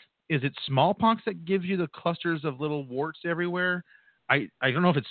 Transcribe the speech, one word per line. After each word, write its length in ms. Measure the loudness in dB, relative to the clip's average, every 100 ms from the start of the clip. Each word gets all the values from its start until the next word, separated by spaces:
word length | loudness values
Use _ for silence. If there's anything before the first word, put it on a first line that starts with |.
| -20 _ -4
is 140 | -2
it 100 | 0 -4 -2
smallpox 580 | 2 4 4 2 2 -2
that 180 | -6 -2
gives 200 | 0 0
you 100 | -2
the 100 | -2
clusters 580 | -4 -4 -2 -2 -2 -4
of 160 | -4
little 240 | -4 -4 -4
warts 340 | -6 -6 -6 -4
everywhere? 580 | -2 -2 0 0 -2 -6 _ _ _ 0
I, 180 | 0 0 -2
I 100 | 0
don't 100 | 4
know 60 | 4
if 80 | 4
it's 100 | 0